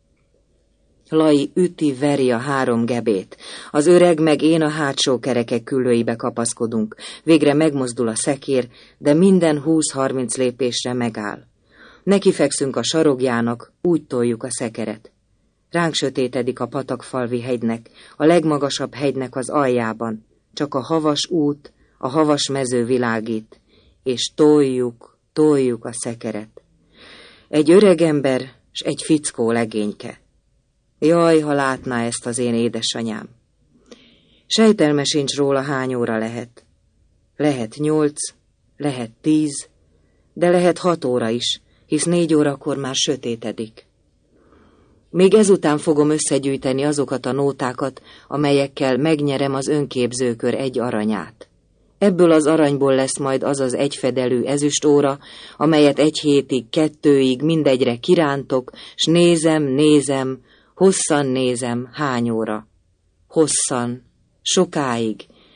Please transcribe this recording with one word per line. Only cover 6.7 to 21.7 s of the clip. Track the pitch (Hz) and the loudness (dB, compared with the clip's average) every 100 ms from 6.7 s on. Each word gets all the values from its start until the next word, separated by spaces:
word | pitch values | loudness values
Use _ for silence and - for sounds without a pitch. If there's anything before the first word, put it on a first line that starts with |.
| 113 107 - - - | -2 -4 -8 -18 -10
Végre | - 160 147 | 2 4 4
megmozdul | 147 160 139 127 120 117 | 2 2 0 -4 -2 -4
a | 110 | -2
szekér, | - 135 - 135 123 - - _ | -4 -4 -2 -2 -2 -12 -20 _
de | 143 | 0
minden | 151 196 185 165 151 | 4 6 6 4 0
húsz-harminc | 143 160 147 135 135 127 120 - | 0 0 0 -2 -2 -2 -4 -2
lépésre | 127 123 127 120 127 | -2 -2 -4 -4 -6
megáll. | 123 117 110 104 - _ _ _ _ - - | -4 -4 -4 -8 -10 _ _ _ _ -20 -10
Nekifekszünk | - 196 190 175 143 - 139 120 | 0 2 2 2 -2 0 -4 -4
a | |
sarogjának, | 117 160 160 131 127 117 117 120 - _ | -2 2 2 2 0 0 -2 -4 -10 _
úgy | 175 160 | 0 0
toljuk | 151 127 120 113 | -2 -2 -2 -2
a | 131 | -6
szekeret. | - 120 110 110 107 - _ _ _ _ _ _ | -8 -8 -6 -8 -8 -16 _ _ _ _ _ _
Ránk | 170 165 | -2 -2
sötétedik | - 139 135 127 127 123 123 | -2 -4 -2 -4 -2 -4 -6
a | 123 | -6
patakfalvi | 139 131 123 - 131 120 123 | -8 -8 -10 -8 -6 -4 -6
hegynek, | 120 123 117 113 - _ - - | -4 -4 -4 -6 -10 _ -20 0
a | 151 | 4
legmagasabb | 175 160 147 143 - 131 | 4 2 0 -2 -4 -8
hegynek | 120 143 131 127 135 | -4 -4 -4 -6 -8
az | 117 | -4
aljában. | 147 135 123 113 110 117 110 _ _ _ | -2 0 0 -2 -4 -8 -8 _ _ _
Csak | - 147 | -8 -6
a | 135 | -6
havas | - 160 151 143 - | -2 -2 0 -2 -2
út, | 175 147 147 - | 0 0 -2 -12